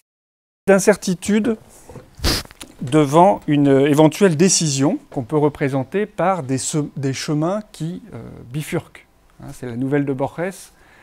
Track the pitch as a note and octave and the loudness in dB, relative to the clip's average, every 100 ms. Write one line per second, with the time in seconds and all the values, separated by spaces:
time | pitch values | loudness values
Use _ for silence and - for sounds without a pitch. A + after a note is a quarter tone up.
0 | - _ _ _ _ _ - G3 A3 G3 | -20 _ _ _ _ _ 2 4 4 2
1 | - F3 - G#3+ A3 A3 - - - - | 0 -4 0 0 0 -4 -10 -20 -20 -20
2 | - - - - - - - - C3+ D3+ | -20 -6 -4 -4 -8 -18 -20 -12 0 2
3 | C#3+ D#3+ F#3+ - - D3 C#3 C3+ D3 D3 | 4 6 4 4 0 2 4 4 4 4
4 | D#3 - G3 D3 F#3 - D#3+ C3+ C#3+ D4 | 4 4 2 4 2 2 0 0 0 -2
5 | - D3+ A2+ D3+ D3 - C#3 C3+ B2+ G3 | -6 -10 -4 0 0 0 -4 -4 -4 -4
6 | G#3 - F3 F#3 C3 C3 - D#3 D3 - | -4 -2 -2 -2 -4 -4 -4 -4 -4 -4
7 | C3+ B2+ - D3+ D#3+ G#3 G#3 - D#3+ F#3 | -6 -4 -4 -2 -2 -4 -8 -10 -10 -10
8 | A3 A#2+ A#2+ E2+ A#2 C#3+ D3+ E3+ - - | -16 -18 -18 -18 -12 -10 -6 -8 -8 -16
9 | _ _ _ - C3 C#3 B2 A#2 C3 C#3+ | _ _ _ -20 -20 -14 -10 -6 -2 -2
10 | C#3+ C3 C3+ - F#3 F#3 - _ _ _ | -2 -4 -6 -6 -8 -10 -18 _ _ _